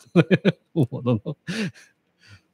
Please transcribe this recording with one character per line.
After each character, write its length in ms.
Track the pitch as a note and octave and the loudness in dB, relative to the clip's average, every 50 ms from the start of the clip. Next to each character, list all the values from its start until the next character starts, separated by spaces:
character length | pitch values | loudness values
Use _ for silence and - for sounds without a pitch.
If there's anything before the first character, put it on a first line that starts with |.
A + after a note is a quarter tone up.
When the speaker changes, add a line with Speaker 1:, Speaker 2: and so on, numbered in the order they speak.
| - - - F3 - | -6 0 2 2 4
Speaker 1:
て。 360 | - F#3 - - G3+ - _ _ | 4 2 2 2 0 -2 _ _
Speaker 2:
<laughs> 80 | _ - | _ -2
本 140 | E3+ B2+ - | -2 -2 -2
物 300 | - - B2+ B2 B2 G#2 - | -2 -6 -2 -2 -2 -2 -4
の。 140 | D#3+ D3 _ - - F#3 A3+ G#3+ D3+ - - - _ _ _ _ _ _ _ _ - - - _ _ | -8 -12 _ -12 -10 -8 -6 -8 -8 -10 -14 -20 _ _ _ _ _ _ _ _ -20 -20 -20 _ _